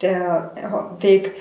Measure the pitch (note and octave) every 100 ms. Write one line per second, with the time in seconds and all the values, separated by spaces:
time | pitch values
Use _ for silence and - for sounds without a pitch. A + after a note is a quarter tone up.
0 | F#3 F3+ F3+ E3 - - G3+ G3+ - F3
1 | G3 F#3+ F#3+ -